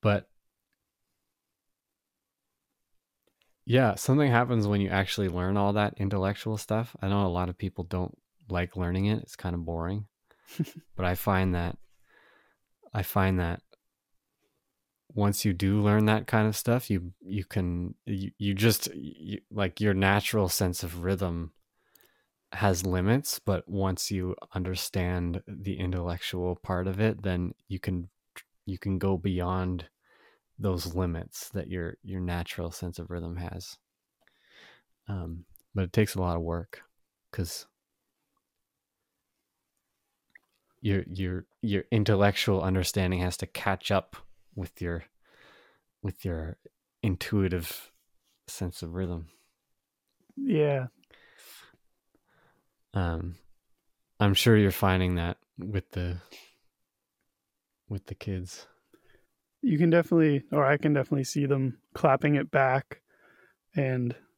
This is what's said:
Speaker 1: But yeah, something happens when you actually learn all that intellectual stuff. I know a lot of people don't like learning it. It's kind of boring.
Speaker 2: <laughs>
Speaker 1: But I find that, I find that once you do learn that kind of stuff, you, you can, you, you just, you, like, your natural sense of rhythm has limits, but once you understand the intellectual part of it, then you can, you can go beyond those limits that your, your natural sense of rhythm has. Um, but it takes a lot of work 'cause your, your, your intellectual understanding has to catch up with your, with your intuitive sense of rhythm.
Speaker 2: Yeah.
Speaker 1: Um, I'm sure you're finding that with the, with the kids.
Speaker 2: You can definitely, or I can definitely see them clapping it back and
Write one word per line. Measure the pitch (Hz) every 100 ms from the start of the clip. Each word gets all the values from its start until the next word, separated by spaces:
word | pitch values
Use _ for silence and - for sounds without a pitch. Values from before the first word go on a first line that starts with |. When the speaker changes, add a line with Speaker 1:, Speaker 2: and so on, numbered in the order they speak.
Speaker 1:
But | 107 101 - _ _ _ _ _ _ _ _ _ _ _ _ _ _ _ _ _ _ _ _ _ _ _ _ _ _ _ _ _ _ _ _ _
yeah, | - 120 123 101
something | - 135 143
happens | 117 123 120 101
when | 101
you | 98
actually | 95 95 - 98
learn | 87 90 101
all | 101
that | 104 104 -
intellectual | 98 98 95 101 - 107
stuff. | - 107 117 -
I | 95
know | 101 98
a |
lot | 87 90
of | 90
people | 98 -
don't | 85 92 90 - _ _ -
like | 90 90 -
learning | 87 92 98
it. | 110
It's | - -
kind | 92
of | 87
boring. | 82 82 85 104 101 _ _ _ _ -
Speaker 2:
<laughs> | 160 - - -
Speaker 1:
But |
I | 92
find | 92 - 95 95
that, | 90 87 - - _ _ _ _ _ _ _ _ _ -
I | 110
find | 95 - 95 92
that | 85 87 _ _ _ _ _ _ _ _ _ _ _ _ _ _ _
once | 110 101 98
you | 107
do | 87 98 104
learn | 104 104 107
that | 110 -
kind | 113 107
of | 107
stuff, | - 120 -
you, | 98 87 -
you | 92 101
can, | 92 - 90 87 90 - -
you, | 101 95 -
you | 101
just, | 95 113 104 -
you, | - 69 67 82 104 _
like, | 104 95 -
your | 107
natural | 95 95 101 - 110 95
sense | - 92 87
of | 87 87
rhythm | 87 95 92 85 82 _ _ _ _ _ _ _ _ _ _
has | - 101 87 92
limits, | 90 92 123 143 -
but | - 92 -
once | 98 95 92 -
you | 98 90 90 -
understand | - 92 90 - 98 90 90 87 87 -
the | 101 98 -
intellectual | 92 90 87 85 - 92 90 87
part | - 92 92
of | 95
it, | 110 110
then | 104 90 90 - _
you | 95
can, | - 92 87 _ _ - - _
you | - 92
can | 101 95
go | 98 92
beyond | 95 90 87 92 92 90 90 _ _ _ _ _ _ _
those | 101 90 87
limits | 85 90 82 85 - -
that | 101 80
your, | 90 82 -
your | - 95
natural | 90 87 87 - 85
sense | - 90 85
of | 85
rhythm | 87 85 85
has. | 87 90 92 - _ _ _ _ _ _ _ - - - _ _ -
Um, | 101 85 82 85 - _
but | 104
it | 92
takes | - 104
a | 95
lot | 90 85
of |
work | 82 85 85 - - _ _ _ _
'cause | - 85 - - _ _ _ _ _ _ _ _ _ _ _ _ _ _ _ _ _ _ _ _ _ _ _ _ _ _ - _ _ _ _
your, | 107 98 -
your, | 95 95 92 - _
your | 117 101 -
intellectual | 113 104 101 101 101 - 95
understanding | 87 92 87 - 92 90
has | 90 -
to | 95
catch | - - 95 -
up | 98 - - - - _
with | - 87 -
your, | 87 85 - _ _ _ - - _ _ _ _
with | 101 -
your | 95 82 80 78 - _ _ _
intuitive | 107 90 - 107 95 90 82 - - _ _ _ _ _ -
sense | - 92 -
of | 85
rhythm. | 85 92 87 82 _ _ _ _ _ _ _ _ _ _ -
Speaker 2:
Yeah. | 277 170 151 139 127 _ _ - _ _ - - - _ _ _ _ _ _ _ _ _ _ _ _
Speaker 1:
Um, | 101 87 82 87 85 - - _ _ _ _ _ _
I'm | 104
sure | 98 - 110
you're | 98
finding | 92 98 92 92 90
that | 85 - _ -
with | 92 101 -
the, | - 90 87 - - - _ _ _ _ _ _ _ _ _ _ _ _ _ _
with | 101 -
the |
kids. | 98 - 95 92 - - _ _ _ _ - _ _ _ _
Speaker 2:
You | 269 156
can | 170
definitely, | 170 165 170 156 143 -
or | 147
I | 139 147
can | 156
definitely | 147 131 143
see | 131 - 139
them | 135 131 - _
clapping | - 160 135 147 147
it | -
back | 156 135 131 - - _ _ _ _ _ _ _
and | - 135 127 123 120 _